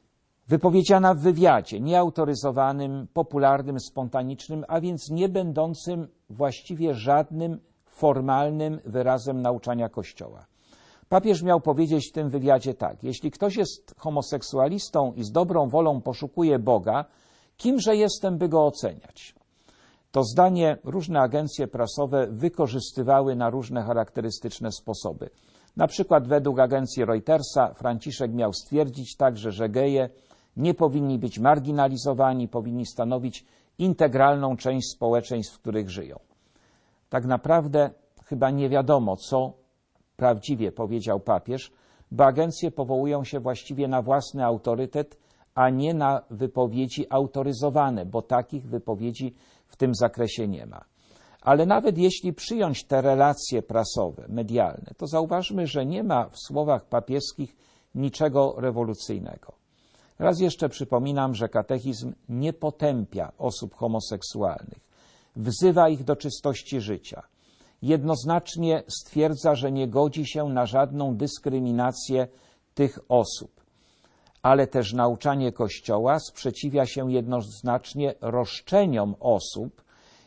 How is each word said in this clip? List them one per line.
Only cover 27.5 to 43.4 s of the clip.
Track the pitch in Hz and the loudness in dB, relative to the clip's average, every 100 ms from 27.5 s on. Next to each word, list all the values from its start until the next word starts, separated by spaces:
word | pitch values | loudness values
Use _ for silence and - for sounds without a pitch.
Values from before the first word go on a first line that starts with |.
| 147 120 | 2 2
Franciszek | - 123 117 151 131 123 | 0 -4 -4 -6 -6 -4
miał | 117 110 | 0 -2
stwierdzić | 95 - 147 143 135 120 - | -2 -4 0 0 -4 -10 0
także, | 135 113 110 | 0 2 -6
że | 98 113 | -4 -2
geje | 117 139 135 127 - _ _ _ - | 0 2 2 -2 -6 _ _ _ -4
nie | 160 | -2
powinni | - 160 143 139 131 | 2 2 2 0 -2
być | 113 - | -4 0
marginalizowani, | 127 151 135 147 139 131 139 123 135 131 117 | 4 4 2 2 2 0 -2 2 2 2 -2
powinni | 120 113 120 113 | -4 -4 -6 -6
stanowić | - 117 127 127 - - _ _ - | -4 -2 -2 -4 -10 -18 _ _ -4
integralną | 185 170 151 131 139 143 135 123 | 0 2 2 6 4 4 0 -2
część | 131 131 - | -2 -2 -4
społeczeństw, | - 117 120 117 117 104 | -2 0 0 0 -6 -6
w | - | -10
których | 117 107 95 | -6 -4 -4
żyją. | 92 69 - _ _ _ _ _ _ _ _ _ | -8 -12 -14 _ _ _ _ _ _ _ _ _
Tak | 127 | -2
naprawdę | 123 123 147 165 147 147 143 - _ _ | 0 0 4 2 4 2 2 -2 _ _
chyba | - 131 131 | -8 0 0
nie | 139 139 | 2 2
wiadomo, | 139 131 143 107 95 | 2 4 4 2 -4
co | - 131 131 - _ _ _ _ _ - | -2 -2 -2 -6 _ _ _ _ _ 0
prawdziwie | 127 107 - 127 104 | 2 2 -2 -2 -4
powiedział | - 107 113 107 101 | -4 -4 -4 -2 -2
papież, | 120 95 - 131 - _ _ _ - | 0 -2 -2 -8 -10 _ _ _ -6
bo | 120 | 4
agencje | 135 127 165 - 170 | 6 6 0 -2 -4
powołują | - 127 131 143 143 | -4 -2 0 0 -2
się | 135 143 | -4 -6